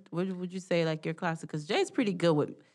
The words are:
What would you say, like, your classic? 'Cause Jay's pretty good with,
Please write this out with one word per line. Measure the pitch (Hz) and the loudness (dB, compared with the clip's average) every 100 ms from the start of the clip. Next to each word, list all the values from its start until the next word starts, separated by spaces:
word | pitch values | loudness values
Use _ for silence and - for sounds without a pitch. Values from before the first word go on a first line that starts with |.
| - | -8
What | 165 190 | -4 -4
would | 180 180 | -4 -6
you | 185 | -8
say, | - 170 | 0 2
like, | 160 156 | 2 0
your | 160 | -4
classic? | 160 180 165 156 | -4 -4 -4 -6
'Cause | 156 | -6
Jay's | 151 247 359 | 0 0 2
pretty | - 214 | 0 0
good | 175 170 | 2 4
with, | 151 127 - - | 4 2 -4 -20